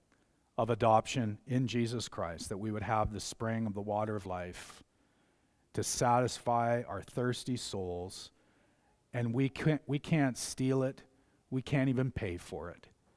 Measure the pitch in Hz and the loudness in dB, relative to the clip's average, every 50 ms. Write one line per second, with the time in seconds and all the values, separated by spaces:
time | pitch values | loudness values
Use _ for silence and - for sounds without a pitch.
0 | _ _ _ _ _ _ _ _ _ _ - - 117 110 120 101 117 113 110 110 | _ _ _ _ _ _ _ _ _ _ -2 -2 2 2 2 4 6 8 8 8
1 | - - - 135 117 107 104 - - - 127 127 135 117 107 120 117 110 120 117 | 6 4 0 0 0 -2 -2 -6 -6 -2 0 0 0 2 2 0 0 0 0 -4
2 | 107 - - - 95 85 85 78 - - 107 95 107 110 104 107 98 117 113 107 | -6 -6 -4 -4 -4 -4 -4 -6 -6 -8 -6 -4 -4 -4 -4 -4 0 2 2 2
3 | 107 107 107 95 - - - - 117 113 113 113 113 110 98 104 101 104 104 104 | 2 2 0 -6 -8 -8 -8 -4 -2 -2 0 0 0 -2 -2 -4 -4 -2 0 0
4 | 107 110 107 104 95 95 90 90 90 90 87 - - - - - - _ _ _ | 0 0 -2 -4 -4 -6 -6 -6 -6 -8 -10 -12 -14 -16 -18 -20 -20 _ _ _
5 | _ _ _ _ _ _ _ _ _ _ _ _ _ _ - - 101 - - - | _ _ _ _ _ _ _ _ _ _ _ _ _ _ -6 -4 -2 -2 0 2
6 | 139 123 120 123 127 113 - - - 127 120 120 117 117 120 120 120 - 95 95 | 4 6 6 6 4 2 -2 -4 0 0 2 2 4 2 2 0 0 -4 -8 -10
7 | 90 - - 135 123 123 123 - - - 123 117 - - - 98 92 90 87 87 | -10 -8 -4 -2 -2 0 -2 -2 -4 -4 -4 -4 -4 -6 -6 -6 -4 -4 -4 -6
8 | 90 92 - - - - _ _ _ _ _ _ _ _ _ _ _ _ _ _ | -6 -8 -10 -12 -16 -16 _ _ _ _ _ _ _ _ _ _ _ _ _ _
9 | _ _ - 123 120 117 113 131 135 135 - - - - 156 139 - - 139 147 | _ _ -4 -2 -2 0 2 2 2 0 0 0 2 2 2 2 0 -2 -4 -2
10 | - - 165 156 143 131 117 - - - - - 131 131 131 135 131 131 135 - | 0 2 2 4 4 2 2 -2 -6 -6 -4 0 0 2 2 2 2 0 -4 -8
11 | - _ _ _ _ _ _ _ _ - 131 131 - - - 139 131 135 127 117 | -16 _ _ _ _ _ _ _ _ -6 -4 -4 -2 0 2 2 4 4 4 2
12 | 131 131 - - 113 95 87 90 - - 92 78 78 87 - - - - _ _ | 2 0 0 -2 -4 -4 -4 -6 -8 -10 -10 -8 -8 -10 -12 -14 -18 -20 _ _
13 | _ _ _ | _ _ _